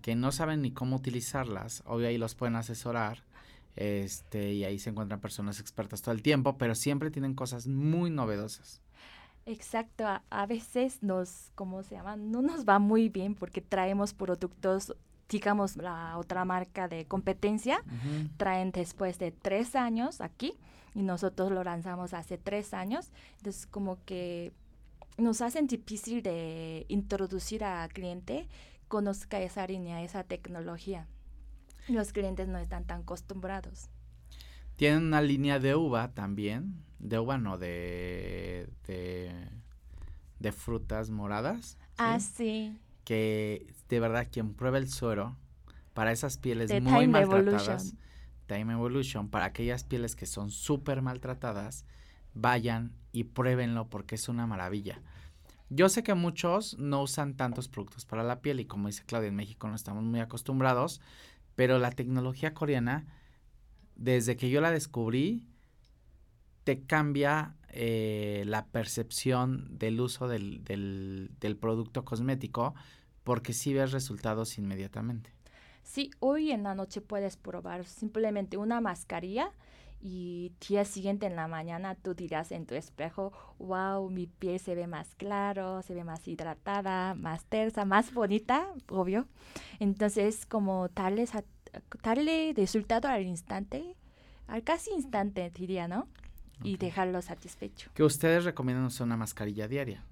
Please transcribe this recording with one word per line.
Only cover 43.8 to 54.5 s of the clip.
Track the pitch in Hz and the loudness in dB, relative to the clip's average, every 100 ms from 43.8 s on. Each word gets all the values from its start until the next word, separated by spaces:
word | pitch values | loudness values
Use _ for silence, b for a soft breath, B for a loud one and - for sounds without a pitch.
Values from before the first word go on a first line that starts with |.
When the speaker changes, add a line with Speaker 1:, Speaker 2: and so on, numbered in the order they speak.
| - | -2
Speaker 1:
de | 120 | 2
verdad | 113 113 120 | 2 2 -2
quien | - 110 | -2 -4
pruebe | 101 127 135 | 0 0 2
el | 131 | 0
suero, | - 120 104 104 131 - - - B B | -2 0 0 -2 -6 -16 -20 -20 B B
para | - 110 | 0 2
esas | 117 143 - | 2 0 -2
pieles | 127 113 113 | 0 0 2
Speaker 2:
De | 104 | 4
Speaker 1:
muy | 127 254 254 | 8 10 10
Speaker 2:
Time | |
Speaker 1:
maltratadas, | 220 196 190 202 202 202 | 10 10 8 8 6 2
Speaker 2:
Evolution. | 190 190 - b b b b - | 0 -4 -10 b b b b -6
Speaker 1:
Time | 101 110 | -4 0
Evolution, | 117 120 131 135 127 104 | 0 0 0 0 -2 -2
para | 104 92 | 0 0
aquellas | - 117 123 | 0 -2 -2
pieles | - 127 117 - | -2 -2 -2 -4
que | 90 | -8
son | - 101 | -6 -6
súper | 101 - 143 139 135 | -6 -2 0 0 0
maltratadas, | 131 127 127 127 123 104 101 - - b b b b | 0 -2 -6 -6 -4 -4 -6 -10 -16 b b b b
vayan | 110 120 123 120 117 117 117 - | 2 4 6 4 0 -2 -8 -8
y | 117 117 | -4 -2
pruébenlo | 123 127 127 120 117 113 | 2 4 4 2 0 -2
porque | 107 101 110 | -6 -6 -6
es | - | -2
una | 120 | 0
maravilla. | 117 | 0